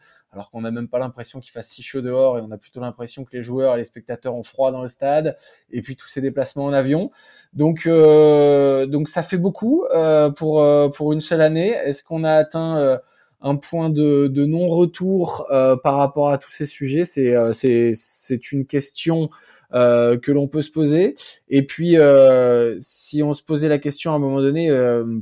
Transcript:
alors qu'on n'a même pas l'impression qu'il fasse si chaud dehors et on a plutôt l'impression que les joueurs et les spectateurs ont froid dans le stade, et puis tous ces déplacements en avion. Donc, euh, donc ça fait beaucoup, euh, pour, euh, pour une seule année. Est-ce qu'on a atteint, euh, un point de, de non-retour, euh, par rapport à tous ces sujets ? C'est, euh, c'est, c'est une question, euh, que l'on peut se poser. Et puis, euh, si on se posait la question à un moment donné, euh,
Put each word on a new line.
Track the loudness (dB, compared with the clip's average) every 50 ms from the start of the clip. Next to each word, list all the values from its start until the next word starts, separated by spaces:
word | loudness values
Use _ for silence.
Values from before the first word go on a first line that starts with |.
| _ _ _ _ _ _
alors | _ -20 -20 -16
qu'on | _ -10
n'a | -10 -8
même | -8 -8 -8 -6
pas | -6 -6
l'impression | -6 -6 -10 -14 -18 -18 -18 -20
qu'il | -20 -18
fasse | -18 -18 -16 -16
si | -18 -18 -18
chaud | -12 -10 -8
dehors | -8 -4 0 2 2 2 0 -2
et |
on | -8 -10 -16
a |
plutôt | -18 -18 _ _ -12
l'impression | -12 -12 -12 -12 -16 -16 -14 -16 -18
que | -14 -12
les | -14 -10
joueurs | -8 -6 -2 0 0 0
et | -2
les | -4
spectateurs | -8 _ -20 -14 -12 -14 -10 _ -10 -10
ont | -8 -12
froid | -14 -4 -2 -2 -2
dans | -2 -4 -10
le | -12
stade, | -10 -6 -4 0 0 0 -2 -2 -8 -8 _ -20 -20 _ _ _
et | -12 -10 -10
puis | -10 -14
tous | -16 -16 -14
ces | -10 -6
déplacements | -6 -6 -4 -4 -6 -6 -6 -8 -6
en | -2 -2
avion. | 0 0 0 -2 -2 -2 -6 -10 _ _ _ _ _ _ _ _
Donc, | 0 0 0 0 -2 -2
euh, | 2 4 6 8 8 8 8 6 6 6 6 6 4 4 4 4 2 2 0 0
donc | -2 -2 -4 -4 -2
ça | -4 -6 -6
fait | -4 -4 -2
beaucoup, | -2 -2 -4 -2 -2 0 0 0 0 0 0
euh, | 0 2 2 4 4 4 2
pour, | 0 -2 -4 0 2 4
euh, | 4 4 6 4 4 2
pour | 0 -4 -4 -2 -2
une | -2
seule | -2 -2 0 2 2
année. | 2 2 0 -2 -2
Est-ce | -2 -2 -4 -6 -6 -8 -10
qu'on | _ -8 -4 0
a | 2 2
atteint, | 2 2 0 -2 -6 -6 -4 -2 0
euh, | 2 2 0 0 -4 _ _ _ _ _ _ _
un | -6 -4 -4
point | -4 -6 -8 -6 -4 -2 -2
de, | 0 0 2 2 4 2 2 0
de | 0 0 0
non-retour, | 0 0 0 0 0 2 2 2 0 0 -6 -4 -2 0 0 -2 -2 -6 -10 -6 -2
euh, | 0 2 2 2 0
par | 0 -2 -2 0
rapport | 0 0 -2 0 -2 -2 -2
à | -2 -4
tous | -6 -14
ces | -12 -12 -12
sujets ? | -12 -10 -12 -8 -6 -4 -4 -4
C'est, | -4 -2 -2 0 2 2
euh, | 2 2 0 -2
c'est, | 0 0 2 2 4 2 2 0
c'est | -2 -6 -8 -8 -8 -6 -6 -6 -6 -6 -6
une | -6 -6 -6
question, | -4 -4 -6 -6 -6 -10 -6 -4 -2 -2 -2 -4 -6 -8 _ _ _ _ _ _ _ 0
euh, | 2 2 4 4 4 2 2 0 0
que | 0 -2 0
l'on | 0 0 -2
peut | -4 -6 -6
se | -4
poser. | -4 -2 0 2 2 2 0 0 -2 -6 -16 -18 -18 _ _ _
Et | 0 0 0
puis, | 0 -6 -6 0 2 4 6
euh, | 8 8 8 8 8 8 8 6 4 4 2 2 2 0 -2 -6
si | -8 -8 -8 -8 -8 -6 -4 -2 -2
on | -2 -4
se | -6 -6
posait | -6 -4 -2 0 0
la | 0 0
question | -2 -6 -8 -6 -6 -4 -2
à |
un | -2
moment | -2 -2 -2 0
donné, | 0 0 0 0 0 0
euh, | 0 2 2 0 0 -2 -2 -4 -6 -8